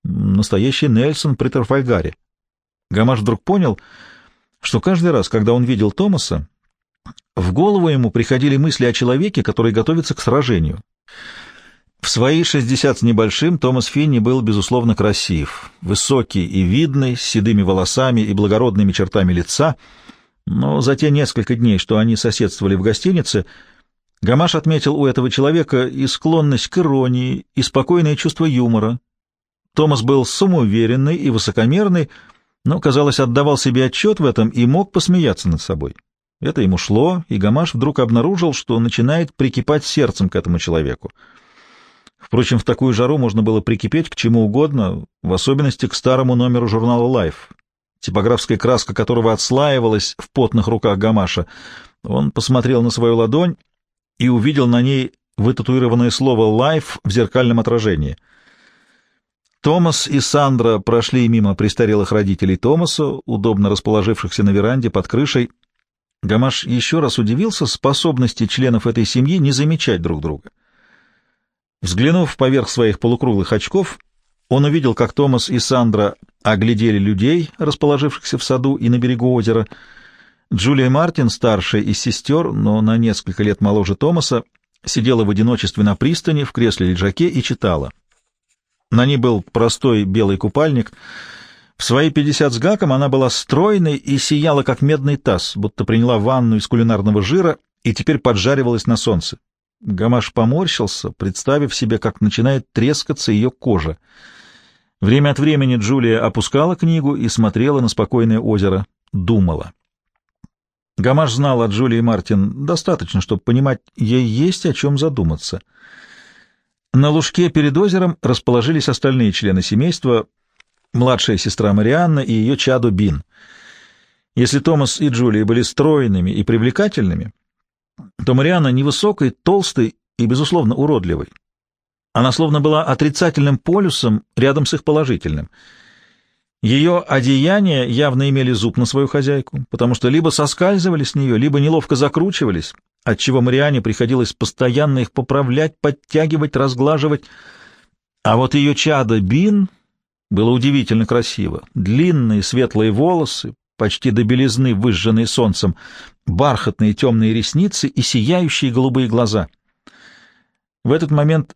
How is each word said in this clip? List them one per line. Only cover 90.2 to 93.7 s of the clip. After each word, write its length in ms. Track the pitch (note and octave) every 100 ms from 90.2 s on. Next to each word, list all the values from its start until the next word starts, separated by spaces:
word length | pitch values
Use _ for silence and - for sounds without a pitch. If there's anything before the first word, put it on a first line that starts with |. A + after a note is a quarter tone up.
| G2+ F#2+
купальник. 540 | G#2+ C#3+ D#3 B2+ A2 - - - - - - - _ -
В 60 |
свои 260 | - B2 D#3
пятьдесят 440 | D3 D3 C#3+ D3
с 40 | A#2+
гаком 360 | D#3 G#3 E3
она 160 | C3 C#3
была 200 | C3+ C3
стройной 640 | - - C#3 G3+